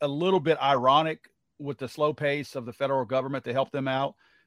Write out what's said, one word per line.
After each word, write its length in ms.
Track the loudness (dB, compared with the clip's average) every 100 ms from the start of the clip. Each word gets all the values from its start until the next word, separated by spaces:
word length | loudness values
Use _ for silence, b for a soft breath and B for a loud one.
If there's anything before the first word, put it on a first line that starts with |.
a 80 | -4
little 320 | 0 2 2
bit 200 | 4 2
ironic 680 | 4 4 6 4 4 -4 _ _ _ -14
with 200 | -10 -8
the 100 | -8
slow 240 | -2 -2
pace 440 | 0 -2 -2 -4 -10
of 100 | -10
the 60 |
federal 320 | -6 -2 -2
government 400 | 0 -2 -2 -6
to 80 | -4
help 180 | -2 -2
them 160 | -2 -2
out. 300 | -2 -2 -6 b b